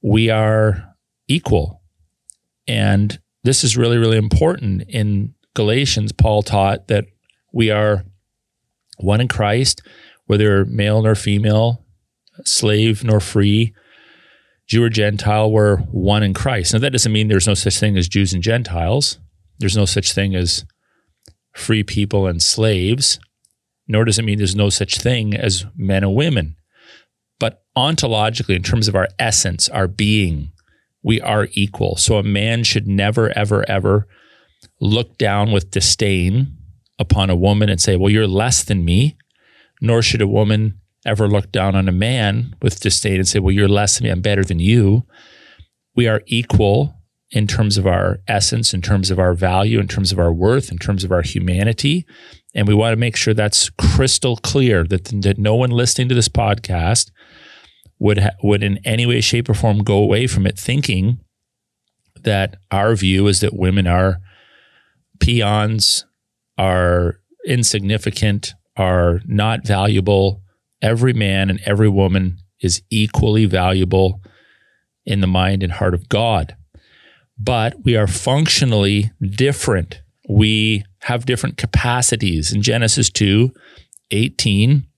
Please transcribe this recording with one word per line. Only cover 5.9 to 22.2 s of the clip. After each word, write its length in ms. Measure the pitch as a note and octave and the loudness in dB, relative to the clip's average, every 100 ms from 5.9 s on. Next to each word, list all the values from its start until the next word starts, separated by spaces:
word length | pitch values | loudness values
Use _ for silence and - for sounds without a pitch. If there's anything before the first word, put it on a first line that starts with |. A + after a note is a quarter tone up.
| - G#2+ | -2 -4
Paul 320 | - A2+ G#2 | 0 2 2
taught 420 | G2+ G#2 G2 G2+ - | 0 0 2 0 -2
that 200 | G#2 F#2+ _ _ _ _ | -2 -2 _ _ _ _
we 200 | A#2+ A2 | -2 0
are 320 | G#2 G#2+ G2+ F#2 _ _ _ _ _ _ _ _ - | 2 2 0 -4 _ _ _ _ _ _ _ _ -6
one 220 | F#2 G#2 | 0 0
in 60 | B2 | 0
Christ, 560 | - G#2 A2+ C3 - - - - _ _ | 0 0 0 0 -4 -10 -20 -20 _ _
whether 380 | G#2 G#2+ G2 | 2 4 2
male 380 | F#2+ A#2 G2+ G#2+ | 2 0 0 2
nor 140 | A2 G#2 | 2 0
female, 680 | - G#2 G#2+ G#2+ A#2 A#2+ _ _ _ _ _ - | 0 0 2 2 2 -2 _ _ _ _ _ -12
slave 580 | - - G#2+ G#2+ A2+ G#2 | -6 -2 0 2 2 0
nor 160 | A#2+ G#2+ | 0 0
free, 560 | - - G2+ G#2 A2+ - _ _ _ _ _ _ _ _ _ | 0 0 2 2 0 -6 _ _ _ _ _ _ _ _ _
Jew 160 | A2 | 0
or 60 | A#2 | 2
Gentile, 600 | A2 G#2 G#2 - G#2+ A2 | 2 -2 -2 0 0 2
we're 280 | G#2+ G#2 G2+ | 4 4 2
one 440 | - G#2 F#2 G#2 | -2 -2 0 2
in 120 | G#2 | 0
Christ. 380 | F#2+ C#3 B2+ - | -2 -2 -2 -2
Now, 60 | A2 | 0
that 120 | C#3 | 0
doesn't 200 | B2+ A2+ | -2 0
mean 140 | G#2+ G#2+ | 0 2
there's 220 | G2 F#2+ | 2 2
no 60 | |
such 260 | G2 - - | 0 -2 0
thing 160 | G#2+ G2 | 0 0
as 120 | F2 | 0
Jews 240 | G#2 F#2+ | 0 0
and 120 | F2+ | 0
Gentiles. 720 | F2+ A#2 A#2+ F2 E2 B2 C#3+ - - _ _ _ | -2 -2 -2 -4 -2 -2 -2 -6 -18 _ _ _
There's 180 | G2 G#2 | -2 0
no 100 | G2 | 0
such 260 | - - | 0 -2
thing 240 | - G2 F#2 | -2 -2 -2
as 280 | F2 - - _ _ _ _ _ - _ _ | -2 -4 -8 _ _ _ _ _ -20 _ _
free 300 | - - A2 | -16 -4 -2
people 460 | G#2 G#2+ G2+ G#2 | -2 -4 -2 0